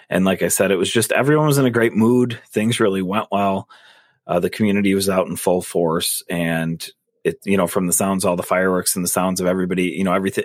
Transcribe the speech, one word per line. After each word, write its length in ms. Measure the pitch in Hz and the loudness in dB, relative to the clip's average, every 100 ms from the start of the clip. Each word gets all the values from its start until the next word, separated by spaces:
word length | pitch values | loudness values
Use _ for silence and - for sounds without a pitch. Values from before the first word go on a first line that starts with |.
| - | -4
And 140 | 95 | 0
like 200 | 95 95 | 2 2
I 40 | 87 | 0
said, 240 | - 95 | 2 2
it 40 | 92 | 2
was 140 | 95 | 0
just, 200 | 117 - | 0 0
everyone 360 | 95 131 151 151 | 2 2 2 4
was 100 | 139 | 2
in 80 | 131 | 2
a 60 | |
great 220 | 117 117 | 2 2
mood. 460 | 110 110 123 123 117 - | 4 4 4 2 -2 -8
Things 300 | 107 110 120 | -2 0 2
really 220 | 107 95 | 2 0
went 260 | 92 104 - | -2 -4 -2
well. 360 | 98 101 95 - - - - _ _ - | 0 0 -2 -6 -14 -20 -20 _ _ -4
Uh, 140 | 87 | -2
the 100 | 92 | -2
community 460 | - 104 101 98 98 | 0 0 2 2 0
was 140 | 98 | 2
out 180 | 92 90 | 0 0
in 80 | 87 | -2
full 260 | - 90 | 0 0
force, 600 | 90 90 85 85 - - - | 0 -2 0 0 -2 -6 -6
and 580 | 87 82 82 82 82 - - _ _ | -4 -2 -2 -4 -6 -10 -18 _ _
it, 160 | - - 101 | -6 -4 -2
you 120 | 98 | 0
know, 100 | 87 | 0
from 200 | 101 90 | 0 -2
the 60 | |
sounds, 320 | 82 98 98 95 | 0 -2 -2 0
all 100 | 90 | -2
the 80 | |
fireworks 520 | - 92 95 90 - 95 | -2 0 0 0 -2 -4
and 80 | |
the 60 | 87 | -2
sounds 300 | 95 92 92 | -2 -2 0
of 80 | 90 | 0
everybody, 380 | 92 92 92 90 | 0 0 0 -2
you 180 | 78 | -2
know, 100 | 95 | 0
everything, 300 | 95 95 - | 0 0 -4